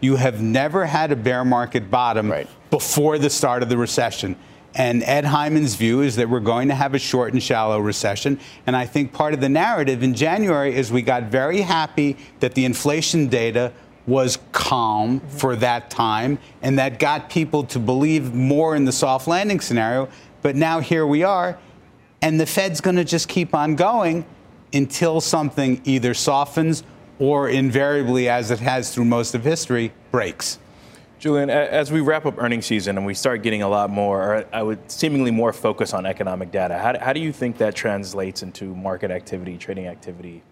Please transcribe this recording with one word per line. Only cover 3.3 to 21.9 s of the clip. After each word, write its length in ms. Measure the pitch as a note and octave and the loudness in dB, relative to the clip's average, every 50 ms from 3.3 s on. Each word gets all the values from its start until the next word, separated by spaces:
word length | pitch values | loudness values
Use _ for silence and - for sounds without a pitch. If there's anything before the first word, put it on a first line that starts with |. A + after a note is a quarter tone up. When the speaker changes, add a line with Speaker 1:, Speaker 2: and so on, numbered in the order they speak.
Speaker 1:
start 320 | C3+ - - C3+ B2 B2 B2 | 0 2 0 0 2 0 0
of 80 | A#2 | 0
the 80 | B2 A#2+ | 0 0
recession. 580 | A#2+ A2+ - - A#2+ A#2 - - - G2 F#2+ - - - - - - - - | 0 0 0 0 0 0 -2 -4 -6 -6 -6 -8 -12 -20 -20 -20 -20 -14 -2
And 280 | - C3 B2 A#2+ A#2+ A2+ | -2 0 2 2 0 2
Ed 220 | - C3+ D3 C#3+ | 2 0 2 2
Hyman's 500 | D3 C#3 D3 D3 D3+ D3+ D#3 D3+ C3+ G#2 | 2 2 2 2 2 2 2 2 0 0
view 280 | F#2 A2 A2+ A#2 C3 C#3+ | 0 2 2 4 4 2
is 140 | C#3 A2+ | 2 2
that 120 | A2 B2 A2+ | 0 0 0
we're 120 | A#2+ B2 | 0 0
going 280 | G#2+ G#2 A#2 A#2+ B2+ C#3 | 0 0 0 2 2 0
to 60 | C#3 | 0
have 200 | C3+ C#3+ C#3 C3+ | 0 0 0 0
a 40 | C#3 | -2
short 340 | - - - B2+ B2 A2+ A2+ | -2 0 0 0 0 2 0
and 100 | B2+ A#2 | -2 0
shallow 380 | - C3 A2+ A2 A2 A2 G#2+ | 2 2 2 2 2 2 0
recession. 580 | G#2 G#2 G2+ - - G#2+ G2+ G#2 - C#3+ C#3 C#3 - - - - - | 0 0 -2 -2 -2 -2 -2 -2 -2 -2 -2 -2 -4 -16 -20 -8 -4
And 100 | - B2+ | -2 -2
I 100 | B2+ B2 | 0 -2
think 260 | B2 - D3 C#3+ B2+ - | -2 -2 -2 -2 -2 -2
part 220 | - D3+ D3+ D#3 | -2 0 0 0
of 60 | C#3+ | 0
the 80 | C3 C3+ | 0 2
narrative 540 | C#3 D3+ F3 A3 A#3+ F#3+ D3+ C3 C3 A#2+ B2 | 2 2 2 2 2 0 0 0 0 0 0
in 120 | C3 B2+ | 0 2
January 600 | A2 C#3 D#3+ E3+ G#3 A3 G3 E3 C#3+ C#3 C#3 B2 | 2 2 0 2 0 2 2 2 2 2 0 0
is 180 | C3 C3+ G#2+ A#2 | 0 -2 0 0
we 100 | B2+ A#2+ | 0 2
got 220 | A#2+ C3 B2 A#2+ | 2 0 0 0
very 380 | G#2+ G#2 C3 C3 D3 F3 G3+ G3+ | 0 0 0 2 2 0 0 0
happy 540 | F3 F3+ E3 D#3 D3 - - D3 C#3+ C#3 - - - - - | 2 0 0 0 -2 0 0 0 0 0 -4 -10 -20 -4 -2
that 140 | - B2+ - | -2 0 2
the 100 | - C3 | 2 0
inflation 640 | B2+ B2 - - D3 C#3+ D#3+ D#3 - - E3+ D3+ B2+ | 0 0 0 0 0 0 0 0 0 2 2 2 2
data 440 | A2+ A#2+ A#2 A#2 A2 A#2 B2 A#2+ - - - - - - - | 2 2 0 2 0 0 0 0 -4 -10 -20 -20 -20 -14 -2
was 320 | - B2 C3+ C3 B2 - - - - - | 0 2 2 2 2 0 -4 -8 -6 -4
calm 680 | - - - C3+ B2+ A#2 A2+ G#2+ G#2+ G#2+ A2+ B2+ C3+ | -4 0 0 0 0 2 2 2 0 0 0 0 -2
for 360 | C3+ D3 C#3 - - C3+ B2 | -4 -8 -8 -2 0 0 0
that 340 | A2 A#2 B2 A#2+ A#2+ A#2 - | 2 2 2 0 0 -4 -10
time, 480 | - - A#2 A2+ G#2+ G#2+ A#2 C3 C#3+ C#3+ - - - - - | -4 0 0 2 2 0 0 -2 -2 -4 -6 -14 -18 -6 -2
and 160 | C3 C3+ C3+ | 0 2 2
that 200 | C3 C3+ B2+ A2+ | 2 0 0 0
got 300 | - C#3+ D3 D3+ D3 - | 0 2 2 0 -4 -2
people 360 | - E3+ D#3+ D3+ D#3+ D3+ C#3 | -2 -2 0 2 0 0 -2
to 140 | - - B2+ | 0 -4 -2
believe 540 | A2+ G#2 B2+ C3 C#3+ D#3 D#3+ D#3 C3+ B2+ A#2 | 0 0 2 2 2 2 2 2 0 -2 -2
more 420 | B2+ B2+ C3 C#3 D3 D#3+ D#3+ D#3 | 0 2 2 4 4 2 2 2
in 100 | D3+ C#3 | 2 2
the 60 | C3 B2 | 2 2
soft 340 | - - C3+ C3 C3 - | 0 2 2 2 0 0
landing 340 | - E3+ F3+ G3+ G#3 G3+ F3+ | 0 0 0 2 0 0 -2
scenario. 480 | - - A#2+ A#2 A2 A2 A#2+ C3 C3+ C3 - - - - - - | -2 -2 0 0 0 0 0 -2 -2 -4 -8 -18 -20 -20 -20 -4
But 140 | - D3 C#3 | -4 -2 2
now 260 | C#3 D#3 D#3+ E3 E3 | 2 2 2 2 -2
here 260 | D3 - F3 E3 D#3 | 0 0 0 2 2
we 180 | D3 C#3+ D3+ E3+ | 2 2 4 4
are, 340 | F#3+ G3+ F#3 F3 F3+ F3 - - - - - - - | 2 2 2 0 -2 -4 -8 -14 -20 -20 -20 -20 -20